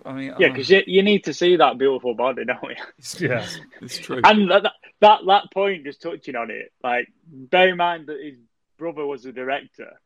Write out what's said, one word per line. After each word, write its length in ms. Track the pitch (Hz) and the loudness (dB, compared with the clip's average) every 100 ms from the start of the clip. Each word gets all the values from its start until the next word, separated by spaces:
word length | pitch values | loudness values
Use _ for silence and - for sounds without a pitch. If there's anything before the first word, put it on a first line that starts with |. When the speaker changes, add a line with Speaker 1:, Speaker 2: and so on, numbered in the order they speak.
| - | -14
Speaker 1:
I 60 | |
mean, 220 | 135 135 139 | -12 -12 -2
Speaker 2:
Yeah, 80 | 147 | -2
Speaker 1:
I 80 | 131 | 0
Speaker 2:
'cause 140 | 135 | 2
you, 120 | 190 - | 2 4
you 160 | 190 | 2
need 200 | 202 202 - | 2 0 -2
to 80 | |
see 220 | 143 175 175 | -2 2 4
that 220 | 143 120 | 2 2
beautiful 360 | 135 127 123 113 | 0 0 -4 -2
body, 300 | 127 123 117 | -4 -4 -8
don't 160 | - | -8
you? 120 | 135 120 - _ | -10 -14 -18 _
Speaker 1:
It's, 220 | - - | -18 -6
Speaker 3:
Yeah. 240 | 165 120 101 - - - | -4 -4 -6 -14 -20 -20
Speaker 1:
it's 160 | 131 - | -16 -16
true. 220 | - 131 | -10 4
Speaker 2:
And 260 | 185 214 190 | 6 6 4
that, 120 | 196 - - - _ | 2 2 -6 -20 _
that, 180 | 208 214 185 | 6 6 4
that 160 | 202 - | 2 2
point, 300 | 190 196 180 139 | -4 -2 -4 -10
just 160 | 139 | -12
touching 340 | 170 165 151 123 | -12 -12 -10 -10
on 140 | 113 | -8
it, 200 | 110 - _ | -12 -16 _
like, 240 | 123 123 120 _ 165 | -4 -4 -6 _ _
bear 420 | 135 127 180 185 | -20 0 4 4
in 80 | 175 | 2
mind 300 | 175 170 147 | -4 -4 -12
that 120 | 151 | -14
his 140 | 151 123 113 _ _ _ | -16 -20 _ _ _ _
brother 280 | 165 151 143 | -12 -8 -10
was 180 | 135 | -10
the 80 | 127 | -14
director 640 | 123 127 143 - - - _ | -12 -8 -8 -10 -20 -20 _